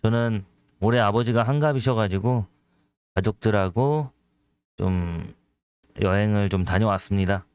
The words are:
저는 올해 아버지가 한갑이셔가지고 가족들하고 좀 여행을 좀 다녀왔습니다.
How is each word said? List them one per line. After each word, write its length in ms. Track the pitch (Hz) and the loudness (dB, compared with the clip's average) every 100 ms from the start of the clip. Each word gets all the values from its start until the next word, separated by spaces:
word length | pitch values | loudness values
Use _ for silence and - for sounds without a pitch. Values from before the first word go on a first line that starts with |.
저는 400 | 113 117 117 110 95 _ _ _ | 0 0 0 -2 -6 _ _ _
올해 220 | 104 120 | 0 2
아버지가 420 | 104 107 120 117 | 2 2 2 0
한갑이셔가지고 1040 | 117 143 151 135 117 117 104 95 110 123 98 _ _ _ _ _ _ - | 2 0 0 0 0 0 0 0 -2 -2 -4 _ _ _ _ _ _ -2
가족들하고 960 | 92 - 113 104 95 90 135 151 143 _ _ _ _ _ _ - | -2 -2 0 0 0 0 0 0 -4 _ _ _ _ _ _ -4
좀 580 | 95 92 87 85 - - _ _ _ _ _ - | -2 0 -2 -6 -10 -16 _ _ _ _ _ -2
여행을 500 | 101 95 104 104 101 | 0 2 2 2 0
좀 140 | 95 | 0
다녀왔습니다. 840 | 90 92 110 95 - 101 95 98 - | 0 0 0 -2 -2 -2 0 -2 -6